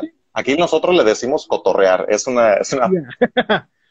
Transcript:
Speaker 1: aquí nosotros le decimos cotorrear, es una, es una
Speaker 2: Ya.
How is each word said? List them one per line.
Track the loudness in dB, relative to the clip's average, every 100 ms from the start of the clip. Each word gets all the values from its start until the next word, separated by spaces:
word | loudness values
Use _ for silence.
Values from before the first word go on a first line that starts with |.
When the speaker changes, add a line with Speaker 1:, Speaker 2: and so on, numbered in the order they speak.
| -2 _ _
Speaker 1:
aquí | -6 -2 0
nosotros | 0 0 2 2
le |
decimos | 2 0 -2 -4 -4
cotorrear, | -2 0 2 2 2 0
es | -4 -2
una, | 0 2
es | 2 0
una | -2 0
Speaker 2:
Ya. | -2 -4 -4 -2 -2 -2 -2 -6 _ _